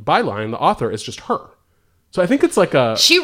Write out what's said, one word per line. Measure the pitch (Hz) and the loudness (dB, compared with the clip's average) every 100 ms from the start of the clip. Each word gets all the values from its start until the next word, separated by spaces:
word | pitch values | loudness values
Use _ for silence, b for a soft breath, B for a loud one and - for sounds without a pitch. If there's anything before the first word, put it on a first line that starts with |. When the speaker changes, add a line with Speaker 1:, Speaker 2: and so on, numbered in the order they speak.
Speaker 1:
byline, | 107 180 208 101 107 | -2 0 0 -4 -6
the | 113 | -2
author | 160 208 117 | 0 0 -2
is | 98 | -6
just | - - | -10 -10
her. | - 240 - _ _ _ _ _ _ | -6 -6 -6 _ _ _ _ _ _
So | - | -2
I | 180 | 0
think | 277 | 2
it's | - - | 2 2
like | 180 | 2
a | 147 120 110 | 2 2 2
Speaker 2:
She | - 349 | 2 4